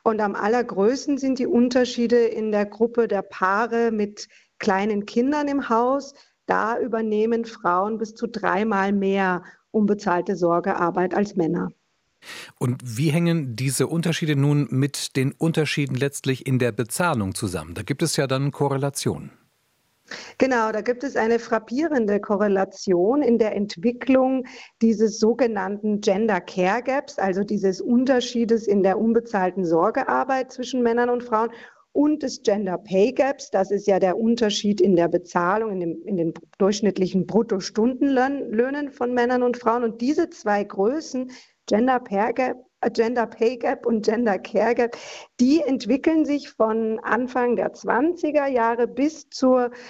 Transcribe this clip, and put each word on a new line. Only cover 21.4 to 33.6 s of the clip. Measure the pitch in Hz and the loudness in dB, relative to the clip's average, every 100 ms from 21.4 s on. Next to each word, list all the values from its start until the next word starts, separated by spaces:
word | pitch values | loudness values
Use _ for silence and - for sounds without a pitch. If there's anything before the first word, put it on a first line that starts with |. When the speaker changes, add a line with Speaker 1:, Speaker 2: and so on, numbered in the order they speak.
Speaker 1:
frappierende | 226 220 220 247 320 285 226 208 | 0 -4 -2 -4 0 0 2 0
Korrelation | 202 202 208 196 196 - - 175 190 285 | 0 0 2 2 0 -4 0 2 4 2
in | 254 233 | 2 4
der | 214 202 | 2 0
Entwicklung | 202 - 220 240 - 262 262 262 254 - - _ | -4 -2 -2 -2 2 4 4 0 -4 -14 -20 _
dieses | 226 208 220 208 | 2 4 0 2
sogenannten | 220 233 240 202 190 208 214 208 | 2 2 0 0 -4 -4 -2 0
Gender | 208 190 226 185 | 2 2 2 0
Care | 175 190 180 226 | -2 0 0 0
Gaps, | 254 262 277 - | 0 -4 -4 -2
also | 196 185 | -2 0
dieses | 208 208 196 180 | -2 0 0 -2
Unterschiedes | 277 240 262 254 240 233 226 226 214 | 2 2 4 2 2 -2 0 0 2
in | 202 | 2
der | 190 190 | 2 2
unbezahlten | 226 233 233 202 185 185 | 2 2 0 0 0 0
Sorgearbeit | 175 165 196 247 254 254 262 262 254 | 0 2 2 0 0 0 0 -2 -4
zwischen | - 247 254 | -10 -6 0
Männern | 233 233 240 | 2 2 0
und | 240 | -2
Frauen | 240 220 453 - - - _ | -2 -2 -2 -6 -20 -20 _
und | - 294 302 | 0 2 0
des | 269 - | -4 -2
Gender | - 202 190 175 | 0 0 -2 -6
Pay | - 190 226 | -2 2 2
Gaps. | 262 269 269 - | 2 0 -2 -2
Das | 196 | -2